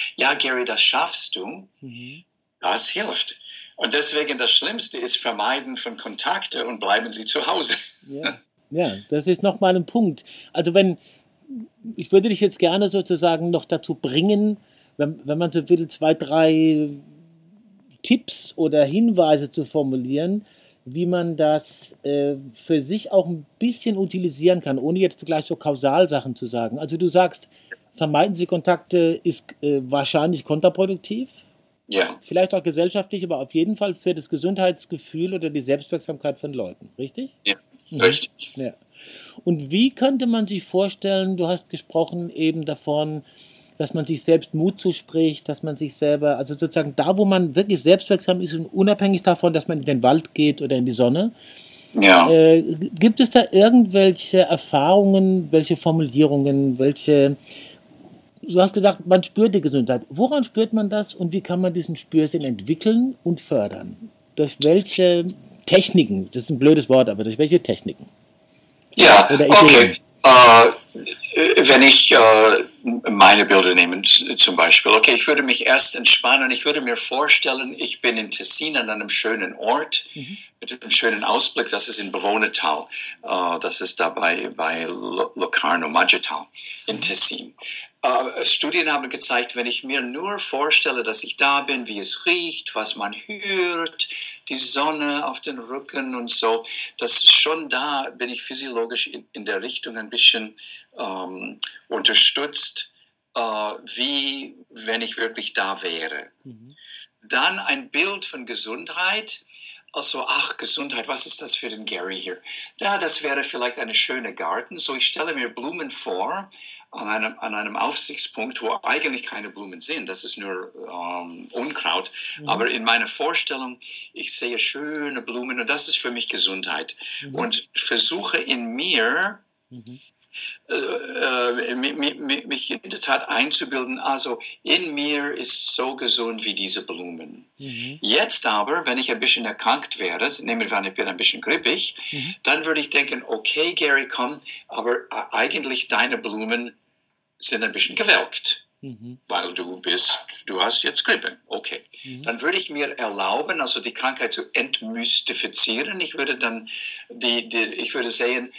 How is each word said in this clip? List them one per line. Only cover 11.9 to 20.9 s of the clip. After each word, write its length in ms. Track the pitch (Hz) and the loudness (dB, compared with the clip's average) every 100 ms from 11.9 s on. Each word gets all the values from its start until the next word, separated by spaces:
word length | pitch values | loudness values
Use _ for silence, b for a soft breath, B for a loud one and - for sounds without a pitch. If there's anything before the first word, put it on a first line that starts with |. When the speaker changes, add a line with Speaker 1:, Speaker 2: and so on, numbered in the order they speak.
| - | -12
Speaker 2:
ich 140 | - | 2
würde 160 | 196 220 | 4 4
dich 120 | 196 | 2
jetzt 180 | 202 - | 0 2
gerne 300 | 170 196 202 | 0 2 0
sozusagen 640 | 190 - 170 170 165 170 | 0 -2 0 2 0 0
noch 140 | 170 | -2
dazu 300 | - 156 - | -2 -6 -6
bringen, 600 | 147 135 139 190 208 214 202 b b b b | -8 -2 0 2 2 2 -2 b b b b
wenn, 240 | 147 156 | -4 -4
wenn 140 | 139 151 | -6 -2
man 140 | 170 | -2
so 160 | 170 147 | -2 2
will, 180 | 170 160 | 2 0
zwei, 260 | - 156 | -2 0
drei 760 | 160 139 160 160 160 160 151 151 143 - - _ _ _ _ _ _ _ _ | 0 0 2 4 4 4 2 0 -6 -18 -20 _ _ _ _ _ _ _ _
Tipps 500 | - 240 - - - - | -2 -2 -2 -10 -10 -4
oder 280 | 156 151 | 0 2
Hinweise 680 | 139 185 233 180 160 151 143 | 2 2 2 4 4 4 0
zu 140 | - | -6
formulieren, 800 | 135 156 135 131 123 143 175 208 - b b b | -4 -2 -2 -2 -4 -4 -2 -4 -8 b b b
wie 220 | 127 | -12